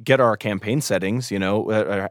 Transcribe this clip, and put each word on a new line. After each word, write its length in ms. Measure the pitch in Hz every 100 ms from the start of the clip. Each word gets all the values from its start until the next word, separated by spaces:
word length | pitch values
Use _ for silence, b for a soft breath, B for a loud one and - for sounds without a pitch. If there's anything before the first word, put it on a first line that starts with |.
get 160 | 117 135
our 160 | 120 107
campaign 460 | 110 98 104 139
settings, 500 | - 95 95 120 123
you 80 | 98
know, 320 | 95 104 -
uh, 380 | 107 92 98 98